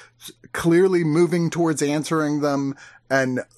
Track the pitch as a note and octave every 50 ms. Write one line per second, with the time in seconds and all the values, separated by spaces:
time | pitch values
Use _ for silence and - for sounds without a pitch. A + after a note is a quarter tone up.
0 | - - _ _ - - - _ - - - - - E3 E3 E3+ F#3+ F#3+ F#3 F3
1 | E3+ D#3 D3 D#3+ F3 E3 D#3+ F3 E3+ D#3+ - D#3+ E3+ E3 D#3 B2+ D3 C#3+ D3 D#3
2 | C#3+ - E3+ D#3 D3+ D3 D3 D3 C#3+ D3 C#3 C#3 C#3 C#3 C3+ - - - - _
3 | _ - C3 C3+ C3 B2+ B2+ B2+ - - _